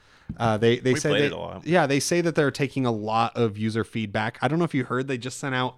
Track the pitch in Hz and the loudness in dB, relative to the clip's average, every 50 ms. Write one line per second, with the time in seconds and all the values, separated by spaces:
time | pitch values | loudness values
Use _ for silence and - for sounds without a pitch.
0 | _ _ - - _ - - - 117 113 110 104 113 117 120 120 123 127 127 151 | _ _ -20 -16 _ -12 -6 -2 0 0 2 4 4 4 4 4 2 0 0 2
1 | - 151 143 - 143 - 85 85 85 87 90 92 - - 170 180 156 135 139 143 | 2 2 2 2 2 0 -2 -4 -8 -10 -10 -8 -2 2 2 4 4 4 2 0
2 | - - 175 175 165 170 156 170 147 139 - - 143 123 - 139 131 120 117 107 | 0 2 0 0 2 2 2 2 2 2 0 0 -2 -2 0 0 0 0 0 -2
3 | 104 107 110 113 117 110 - 120 117 110 101 107 110 110 107 113 104 - - 117 | -2 0 0 2 2 0 2 0 0 0 0 -2 -2 -2 0 -2 -2 -2 -4 -4
4 | 110 104 101 110 107 117 - - 123 127 151 170 175 156 - 135 120 - 123 127 | -4 -2 -2 -2 -2 -2 -2 -2 0 0 2 2 0 0 0 -2 -2 -2 -2 -4
5 | 135 135 135 123 120 127 - - - 139 131 127 127 127 - | -2 -4 -4 -6 -6 -8 -8 -8 -6 -4 -2 -2 -2 -2 -4